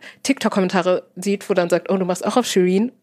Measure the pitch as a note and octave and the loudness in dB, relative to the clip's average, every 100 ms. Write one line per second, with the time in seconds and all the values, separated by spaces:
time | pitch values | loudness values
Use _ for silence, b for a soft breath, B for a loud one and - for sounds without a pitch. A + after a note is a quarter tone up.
0 | B B - C4+ G#3+ G#3 F#3 F#3+ F3+ F3+ | B B -4 -2 0 0 0 0 0 -2
1 | - - G3 G3+ - F#3 F3 E3+ - F#3+ | -4 -8 -4 -4 0 0 2 0 0 -2
2 | F3+ F3+ G#3 B3+ A#3 F#3+ F3+ F#3+ A#3+ _ | 0 -2 0 0 2 2 2 2 0 _